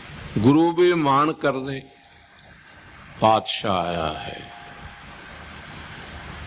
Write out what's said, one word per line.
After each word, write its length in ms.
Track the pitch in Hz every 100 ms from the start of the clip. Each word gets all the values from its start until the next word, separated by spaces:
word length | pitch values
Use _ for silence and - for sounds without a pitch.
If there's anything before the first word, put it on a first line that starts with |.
| - - - -
ਗੁਰੂ 340 | 117 151 170
ਵੀ 220 | 170 180
ਮਾਣ 380 | 170 143 135 156
ਕਰਦੇ, 500 | 156 147 131 135 135 - - - - - - - - - - - - - -
ਪਾਤਸ਼ਾਹ 640 | 110 110 - - 107 92
ਆਇਆ 280 | 85 85 78
ਹੈ, 280 | 78 78 76 - - - - - - - - - - - - - - - - - - - -